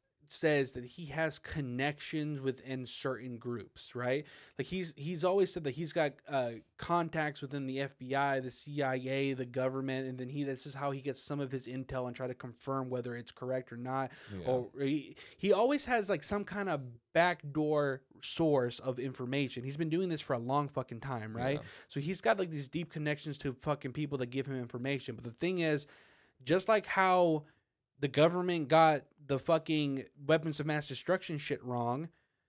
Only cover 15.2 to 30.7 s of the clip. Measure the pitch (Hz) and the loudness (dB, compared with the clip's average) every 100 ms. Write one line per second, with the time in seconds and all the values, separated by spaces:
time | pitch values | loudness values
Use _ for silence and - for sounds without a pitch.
15.2 | - - 196 196 240 285 - 240 196 180 | -20 -2 4 6 6 4 2 0 2 -2
16.2 | - 208 202 202 196 151 123 120 _ 165 | 0 -4 -2 -4 -2 -2 -4 -14 _ 4
17.2 | 175 175 147 147 151 151 143 131 - 127 | 4 2 -2 0 2 4 2 0 -8 -16
18.2 | - - 165 143 123 - 131 131 135 127 | -8 2 6 6 4 0 -4 -2 -4 -4
19.2 | 123 139 135 - 127 143 160 165 185 156 | -2 0 0 -2 -6 -2 0 2 0 -2
20.2 | - 123 120 139 143 - 127 117 135 123 | 0 -2 2 2 2 -2 -4 -6 -6 -4
21.2 | 107 113 127 147 - - - 139 143 185 | -4 -2 0 0 -4 -16 -10 -6 -4 0
22.2 | 226 214 175 151 135 180 170 160 151 147 | 2 2 0 -4 -4 -4 -4 -4 -2 -2
23.2 | 151 143 143 123 - 143 139 139 147 143 | -4 -6 -6 -4 -2 -2 -4 -4 -2 -2
24.2 | 123 135 135 131 120 123 131 139 131 110 | -2 -2 -4 -4 -6 -4 -2 -2 -4 -8
25.2 | 120 110 170 185 160 151 147 - - _ | -10 -4 -2 2 2 2 -2 -16 -20 _
26.2 | _ _ 131 180 190 214 - - 190 185 | _ _ 2 2 6 2 4 4 6 6
27.2 | 175 156 147 _ _ _ _ _ 135 135 | 6 4 -2 _ _ _ _ _ 0 6
28.2 | 160 175 180 175 135 160 160 147 - _ | 6 6 2 0 6 8 8 6 -2 _
29.2 | 143 135 - 160 156 156 143 135 113 - | -2 0 4 2 4 2 2 -2 -6 -6
30.2 | 143 160 156 151 151 | 2 2 2 -2 -2